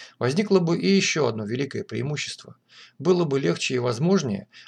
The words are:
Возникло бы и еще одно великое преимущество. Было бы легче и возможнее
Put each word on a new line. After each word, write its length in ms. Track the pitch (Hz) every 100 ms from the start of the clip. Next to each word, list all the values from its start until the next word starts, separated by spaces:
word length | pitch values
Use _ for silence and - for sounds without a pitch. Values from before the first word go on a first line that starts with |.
| - -
Возникло 400 | 120 156 214 190
бы 200 | 165 170
и 80 | 180
еще 400 | 196 185 160 127
одно 180 | 110 104
великое 360 | 123 135 113
преимущество. 760 | - 113 131 147 - - - - _ - - -
Было 260 | 170 180
бы 160 | 165 135
легче 360 | 165 170 - 123
и 20 |
возможнее 720 | 123 117 165 190 139 98 - -